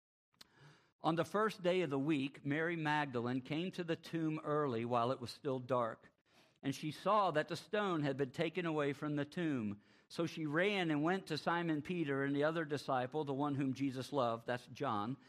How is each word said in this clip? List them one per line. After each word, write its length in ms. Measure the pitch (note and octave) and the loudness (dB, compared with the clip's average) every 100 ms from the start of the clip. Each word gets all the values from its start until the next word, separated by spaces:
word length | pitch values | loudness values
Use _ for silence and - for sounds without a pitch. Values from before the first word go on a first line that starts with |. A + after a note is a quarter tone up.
| _ _ _ - - _ - - _ _ | _ _ _ -20 -20 _ -20 -20 _ _
on 140 | D3 E3 | 0 0
the 80 | |
first 380 | D#3 G3+ A3 - | 0 0 0 0
day 200 | F3 F#3 | 0 2
of 80 | E3 | 2
the 80 | C#3 | 0
week, 480 | C#3+ D3 C#3 - C#3 | 2 0 0 -4 -2
Mary 300 | D3+ E3 E3+ | 0 0 0
Magdalene 640 | D3+ D3+ D3 A#2+ A#2+ C3 | 0 2 0 0 0 -2
came 300 | C3 D#3+ F3+ | -2 -4 -4
to 120 | - | -4
the 120 | E3+ D#3+ | -4 -4
tomb 440 | - E3 D#3+ D#3 | -4 -2 0 0
early 400 | D3+ D3+ C#3+ A#2 | 0 0 2 0
while 260 | A#2+ A#2+ A#2+ | 2 2 2
it 100 | C3 | 0
was 100 | A#2 | -4
still 280 | - D3 C3 | -6 -4 -4
dark, 500 | B2 B2 A2+ B2 - _ _ - - _ | 0 0 0 -4 -14 _ _ -20 -20 _
and 120 | C#3 | -4
she 180 | - D#3 | -4 -4
saw 380 | - F#3+ G#3+ F#3+ | -4 2 4 4
that 160 | D3+ D3+ | 2 0
the 80 | D#3+ | -4
stone 460 | - G#3 G3+ E3 | -4 0 0 2
had 140 | C#3+ C3+ | 0 0
been 140 | C3 | -2
taken 360 | - E3+ F#3 E3+ | 0 -2 0 0
away 260 | D3+ C#3+ | 2 0
from 240 | C#3+ D3+ D3 | 0 -2 -2
the 80 | |
tomb. 540 | C#3+ - E3 C3+ G#2+ G2+ - - - | -2 -2 0 0 0 -4 -10 -20 -10
So 140 | - | -4
she 220 | E3 - D3+ | -4 -2 -2
ran 440 | D3+ G3 G3+ E3+ | 2 2 2 2
and 120 | D3 | 2
went 240 | D#3 F#3+ F#3 | 2 0 -2
to 100 | D3+ | -4
Simon 460 | - E3+ E3+ D3+ | 0 0 2 0
Peter 420 | - F3 D3+ C3+ | -2 -2 0 0
and 100 | C#3 | 2
the 100 | C#3+ | 2
other 200 | D3 E3 | 2 2
disciple, 600 | D#3 D3 - C3 B2 D#3 | -2 -2 0 0 0 -2
the 100 | C#3+ | -2
one 200 | C3+ D3 | 0 0
whom 200 | C#3 C#3 | 2 0
Jesus 360 | B2 C#3 B2+ B2 | 0 -2 -2 -2
loved, 320 | C#3+ A#2+ A#2 B2 | 2 2 2 -2
that's 200 | B2 - | -4 -6
John, 500 | A#2+ C#3+ G#2 G#2+ C3+ | -6 -2 0 -2 -4